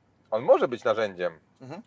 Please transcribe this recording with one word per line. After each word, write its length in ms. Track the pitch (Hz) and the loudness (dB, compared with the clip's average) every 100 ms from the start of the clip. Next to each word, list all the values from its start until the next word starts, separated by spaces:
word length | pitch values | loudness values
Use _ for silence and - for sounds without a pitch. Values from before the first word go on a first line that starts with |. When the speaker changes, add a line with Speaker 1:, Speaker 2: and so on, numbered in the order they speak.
| _ _ _ | _ _ _
Speaker 1:
on 120 | 110 | -2
może 240 | 156 294 170 | 4 4 4
być 160 | 117 | -2
narzędziem. 500 | 120 107 107 90 87 78 _ _ | -2 0 -2 -4 -6 -6 _ _
Speaker 2:
Mhm. 200 | 131 175 | -16 -16